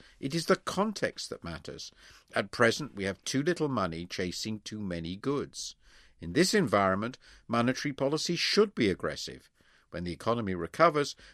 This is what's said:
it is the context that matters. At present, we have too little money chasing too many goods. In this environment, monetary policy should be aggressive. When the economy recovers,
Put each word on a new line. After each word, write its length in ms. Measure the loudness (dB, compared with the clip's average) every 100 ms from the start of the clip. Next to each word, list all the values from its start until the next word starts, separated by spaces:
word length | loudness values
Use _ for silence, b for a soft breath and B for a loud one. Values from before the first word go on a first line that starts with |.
| b b
it 120 | -6
is 140 | -2 2
the 80 |
context 720 | 0 0 -2 -2 0 -4 -4 -10
that 140 | -10
matters. 480 | -8 -10 -10 -14 -14 -18 B B B -4
At 160 | -2
present, 420 | 4 4 4 -4
we 80 | -4
have 220 | -4 -4
too 180 | -4 -2
little 260 | 0 0 0
money 380 | 0 0 -2 -8
chasing 540 | -4 -4 -4 -6 -8
too 200 | -8 -8
many 360 | -6 -4 -6 -6
goods. 580 | -4 -4 -4 -8 -12 -14 b b b b
In 140 | -2
this 200 | 4 4
environment, 640 | 4 4 6 6 4 -2 -8 b b b
monetary 440 | 2 2 0 -2
policy 440 | -2 0 0 -2 0
should 400 | 2 4 4 4
be 120 | 2
aggressive. 600 | 2 -2 -6 -10 -12 -18 _ b b b
When 140 | -8
the 80 | -6
economy 420 | -4 -2 0 0
recovers, 640 | -2 -4 4 4 4 -2 -6 B